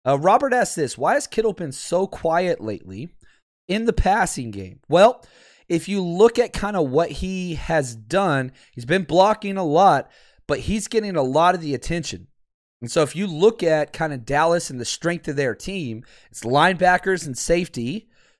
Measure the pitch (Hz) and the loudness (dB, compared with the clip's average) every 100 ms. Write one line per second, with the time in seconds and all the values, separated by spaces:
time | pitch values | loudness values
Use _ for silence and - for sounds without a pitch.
0 | 127 135 175 233 277 247 196 - 135 - | -2 2 4 4 2 0 0 -2 -4 -2
1 | 151 247 - - 220 - 160 135 - 170 | 0 0 -2 -2 -2 -4 -8 -10 -4 -2
2 | 196 - 165 165 180 - 110 101 92 95 | -2 -4 -2 0 0 -2 -6 -10 -12 -14
3 | 160 - _ _ _ _ - 202 226 220 | -16 -18 _ _ _ _ -6 -2 0 2
4 | - 214 180 - 117 98 92 107 - 175 | 2 2 0 -4 -10 -10 -14 -16 2 6
5 | 220 247 _ _ _ _ - 170 185 196 | 6 4 _ _ _ _ -4 -4 -2 -4
6 | 175 175 226 233 - - 202 202 139 135 | -2 4 4 4 -2 -4 -4 -2 0 0
7 | 170 139 185 185 180 151 - 160 131 113 | 0 -2 -6 -6 -6 -6 -2 -2 -2 -8
8 | 110 175 190 139 127 - _ 123 120 185 | -4 0 0 0 -4 -10 _ -10 -2 -2
9 | 180 165 202 214 202 196 165 156 196 139 | 2 4 4 2 -4 -4 0 4 6 4
10 | - _ _ _ - 139 123 214 - 226 | 0 _ _ _ -6 -4 -2 -4 -2 -2
11 | 208 170 131 147 175 180 156 131 - 170 | -2 0 0 4 4 2 -2 -6 -4 -6
12 | - 90 - _ _ _ _ _ 120 170 | -6 -12 -16 _ _ _ _ _ -4 0
13 | 143 156 202 151 214 226 170 156 147 - | 0 -2 -6 2 2 4 2 2 0 -4
14 | 160 135 113 143 165 170 - 127 117 - | -4 -6 -2 0 2 2 -2 -8 -8 -6
15 | 170 170 - 143 135 104 - 196 131 110 | -4 -4 -6 -4 -2 -4 -8 -8 -8 -10
16 | - - _ - 113 139 175 170 180 180 | -14 -20 _ -10 -2 2 2 4 2 2
17 | 190 185 147 123 - 175 180 127 117 208 | 0 -2 -4 -6 0 0 -2 -6 -8 -8
18 | - _ _ | -14 _ _